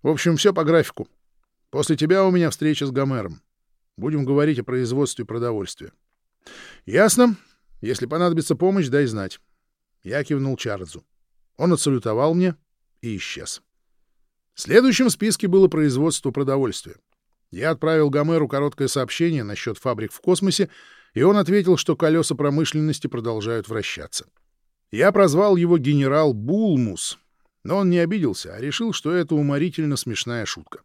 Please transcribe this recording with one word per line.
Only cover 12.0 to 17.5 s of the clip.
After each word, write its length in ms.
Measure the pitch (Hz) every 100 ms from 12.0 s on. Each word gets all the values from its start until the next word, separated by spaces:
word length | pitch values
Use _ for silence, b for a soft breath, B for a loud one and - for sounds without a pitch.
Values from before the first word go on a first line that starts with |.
| 113 110 147
мне 220 | 170 185 156 _ _ _ _
и 160 | 117 101
исчез. 440 | - - - - _ _ _ _ _ _ _ _ _ -
Следующим 520 | - 190 262 208 254
в 40 |
списке 360 | - 214 190 196
было 200 | 190 190
производство 640 | 156 151 127 160 - 143
продовольствия. 640 | 120 135 139 131 95 - - _ _ _ _ _